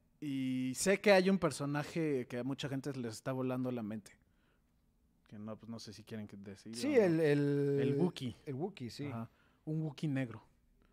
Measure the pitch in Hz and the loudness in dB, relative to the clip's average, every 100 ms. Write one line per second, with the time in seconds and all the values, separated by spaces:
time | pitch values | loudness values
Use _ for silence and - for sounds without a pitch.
0 | _ - 147 135 131 127 131 123 190 202 | _ -10 -6 -2 0 0 -2 0 2 4
1 | 208 190 185 196 165 127 143 147 143 170 | 8 8 6 4 2 0 -2 -2 -2 -2
2 | 156 131 117 123 127 135 139 135 147 131 | 0 0 -2 -4 -4 -4 -4 -4 -4 -4
3 | 120 110 131 131 127 127 127 123 104 110 | -6 -6 -4 -2 0 0 -2 -2 -4 -8
4 | - - _ _ _ _ _ _ _ _ | -10 -20 _ _ _ _ _ _ _ _
5 | _ _ - 107 107 107 110 113 - 101 | _ _ -18 -12 -10 -10 -10 -12 -12 -14
6 | 107 110 104 101 101 98 - - 285 269 | -12 -10 -10 -12 -14 -14 -10 -4 4 6
7 | 190 160 151 147 143 143 143 139 139 139 | 6 4 4 4 4 2 2 2 2 2
8 | 175 - 127 - - 131 190 - 120 - | 0 0 -8 -8 -8 -6 -6 -6 -12 -8
9 | 147 117 113 _ _ _ 156 156 156 135 | -8 -6 -10 _ _ _ -6 -2 -4 -4
10 | 156 135 123 107 - _ _ _ _ | -2 -2 -2 -8 -18 _ _ _ _